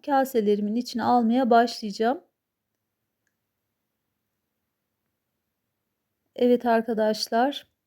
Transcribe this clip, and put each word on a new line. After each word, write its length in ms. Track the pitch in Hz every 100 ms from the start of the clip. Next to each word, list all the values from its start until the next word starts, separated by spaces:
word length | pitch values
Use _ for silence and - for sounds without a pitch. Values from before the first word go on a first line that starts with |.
| -
kaselerimin 680 | 269 269 240 202 208 208
içine 280 | 226 247 233
almaya 480 | 226 247 226 240 247
başlayacağım. 680 | 233 247 - 214 202 226 311 - _ _ _ _ _ _ _ _ _ _ _ _ _ _ _ _ _ _ _ _ _ _ _ _ _ _ _ _ _ _ _ _ _ _ _ _ _ _ _ _ -
Evet 300 | 247 240 240
arkadaşlar, 1000 | 226 226 220 214 214 - 226 262 285 - _